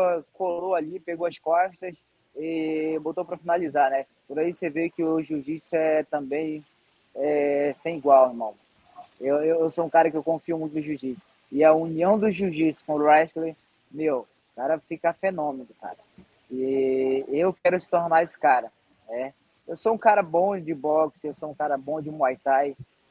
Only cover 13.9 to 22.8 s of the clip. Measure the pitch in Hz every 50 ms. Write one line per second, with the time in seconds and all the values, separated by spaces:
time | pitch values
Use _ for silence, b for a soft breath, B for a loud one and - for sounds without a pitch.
13.9 | - 147 156 151 135 123 - - _ _ _ _ _ 117 127 147 160 151 - _
14.9 | 170 160 - 170 170 - 190 190 185 165 151 147 135 131 120 - - _ 110 87
15.9 | 78 - _ _ _ - - _ _ _ _ _ 127 131 131 135 135 135 135 131
16.9 | 131 131 131 131 135 135 135 135 135 151 175 190 180 - - 180 180 180 - -
17.9 | 180 170 170 165 165 165 170 165 - - - 147 127 - 113 110 - _ _ _
18.9 | _ _ _ - 117 123 131 135 - _ _ _ _ _ _ - 170 - - 220
19.9 | 226 - - 214 208 202 185 160 160 170 185 202 202 185 160 156 160 139 135 151
20.9 | 151 156 160 151 - - - 151 139 - 156 151 139 - 151 147 143 135 131 143
21.9 | 156 156 147 151 156 151 139 131 131 - _ 139 135 135 143 143 135 -